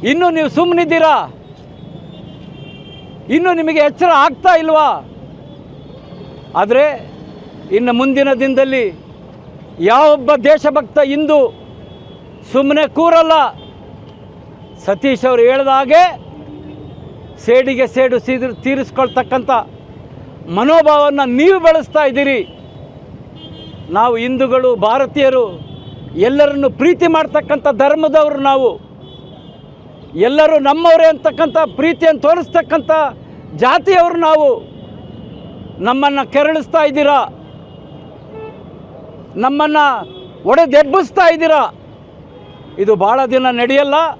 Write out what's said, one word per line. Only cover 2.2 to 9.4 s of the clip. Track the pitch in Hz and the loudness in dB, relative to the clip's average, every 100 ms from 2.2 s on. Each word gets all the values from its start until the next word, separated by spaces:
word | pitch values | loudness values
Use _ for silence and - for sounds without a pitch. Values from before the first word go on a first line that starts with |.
| - - - - - - - - - - - 285 | -20 -20 -20 -20 -20 -20 -20 -20 -20 -20 -4 -2
ಇನ್ನೂ | 359 339 | 0 0
ನಿಮಗೆ | 320 320 294 | -2 0 0
ಎಚ್ಚರ | - 349 302 | 0 2 4
ಆಗ್ತಾ | 294 - 370 339 | 2 0 2 2
ಇಲ್ವಾ? | 320 311 294 175 - - - - - - - - - - - - - - - 160 | 2 2 2 -2 -8 -20 -20 -20 -20 -20 -20 -20 -20 -20 -20 -20 -20 -20 -10 -4
ಆದರೆ | 202 254 302 254 - - - - - - - 196 | 0 2 0 -2 -14 -20 -20 -20 -20 -20 -4 -2
ಇನ್ನು | 247 240 | 0 0
ಮುಂದಿನ | 269 269 277 254 | 0 0 0 0
ದಿನದಲ್ಲಿ | 269 262 269 262 214 160 - - - - | -2 0 0 0 -4 -6 -20 -20 -20 -20